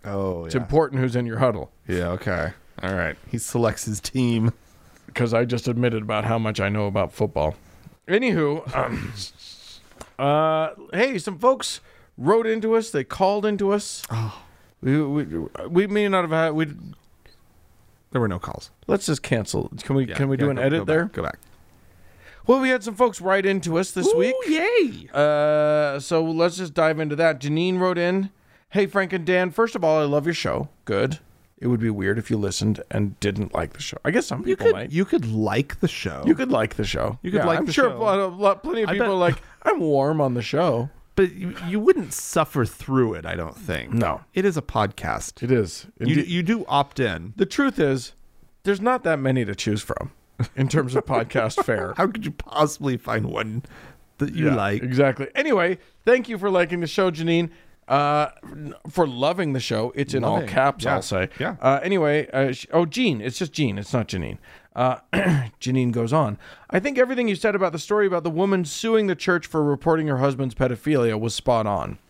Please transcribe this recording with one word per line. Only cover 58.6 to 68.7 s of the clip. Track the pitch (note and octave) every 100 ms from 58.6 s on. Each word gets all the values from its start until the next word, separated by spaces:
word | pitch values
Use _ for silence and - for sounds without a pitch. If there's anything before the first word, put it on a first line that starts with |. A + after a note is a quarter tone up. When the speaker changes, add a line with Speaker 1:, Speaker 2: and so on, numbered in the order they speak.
| D3+ - -
Speaker 2:
for | F3+ D3+
loving | B2 C#3+ F3 D#3+
the | C3+
show. | - A2 A#2 C#3
It's | C#3 C3+
in |
all | B2+ -
Speaker 1:
Loving. | G2+
Speaker 2:
caps, | B2+ C#3 - A#2+
Speaker 1:
Yeah. | C3+
Speaker 2:
I'll |
say. | - F#2+ F#2 -
Speaker 1:
Yeah. | D#3 E3+
Speaker 2:
Uh, | C3 C#3
anyway, | F3+ F#3+ D3+ D3+ -
uh, | C3+ C3+
sh-, | B2+ -
oh, | D#3+ E3+
Jean. | A#3+ A#3+ A#2
It's | A#2 -
just | E3+
Jean. | - C3 G2
It's | G2
not | B2 G#2
Janine. | F#2+ C2 G1+ - - _ A#2
Uh, | B2+ B2 -
<clears throat> | F#3 F#3 D3 A#2 -
Janine | B2+ C3 B2
goes | A#2 A2+
on, | D#3 A#2+ G2+ - - -
"I | F#3
think | C4+ B3+
everything | B3+ B3+ A3+
you | F#3
said | A3 G3+
about | F#3
the | D#3
story | - G#3 G3
about | F3
the | E3
woman | D#3 G3 F#3+
suing | D3+